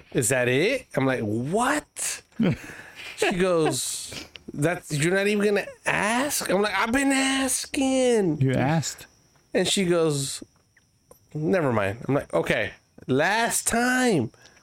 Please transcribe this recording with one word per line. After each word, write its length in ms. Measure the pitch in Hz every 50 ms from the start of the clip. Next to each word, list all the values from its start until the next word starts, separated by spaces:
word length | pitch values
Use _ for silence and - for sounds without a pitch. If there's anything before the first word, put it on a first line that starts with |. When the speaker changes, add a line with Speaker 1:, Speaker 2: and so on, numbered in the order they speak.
| - - -
Speaker 1:
Is 160 | 165 123 -
that 180 | 135 127 123 120
it?" 380 | 127 135 165 220 277 262 - - -
I'm 100 | - 131
like, 140 | 131 131 127
"What?" 1000 | 123 104 107 113 123 143 175 214 247 254 202 - - - _ - - - - - - _ _ -
Speaker 2:
<laughs> 180 | - 185 - - - - - - - - - - - - -
Speaker 1:
She 160 | - - 359 220
goes, 800 | 175 185 185 180 165 156 - 311 - - - - - - - - - - - - - - - -
"That's, 380 | 143 147 160 180 - - - 156
you're 200 | 147 143 170 180
not 120 | 196 196
even 180 | 208 214 208 202
gonna 220 | 214 208 202 - - 539 - _
ask?" 640 | - 143 160 185 208 226 247 269 294 277 - - -
I'm 120 | 185 190 208
like, 120 | 214 185
"I've 160 | 190 214 233 226
been 180 | 277 277 277 277
asking." 1300 | 269 269 269 269 269 269 262 254 - - - - 302 269 262 262 262 254 247 240 220 202 175 151 151
Speaker 2:
You 120 | 135 135 127
asked. 520 | - 120 135 160 165 131 - - - - - _ _ _ _ _ _ _ _ -
Speaker 1:
And 140 | 247 180
she 180 | 180 - 202 190
goes, 580 | 170 175 170 160 160 147 139 139 135 - - - - _ _ _ _ _ _ _ _ _ _ _ _ - _ _ _ -
"Never 380 | 151 156 175 196 185 156 135 117
mind." 260 | 107 101 95 98 - -
I'm 80 | - 135
like, 180 | 143 - - -
"Okay, 400 | 165 160 - 160 127 104 95 - - _ _ _ - - -
last 580 | 123 131 151 185 202 226 233 214 - - -
time. 640 | - - 233 240 247 254 254 254 247 214 151 113 120 - - - - - -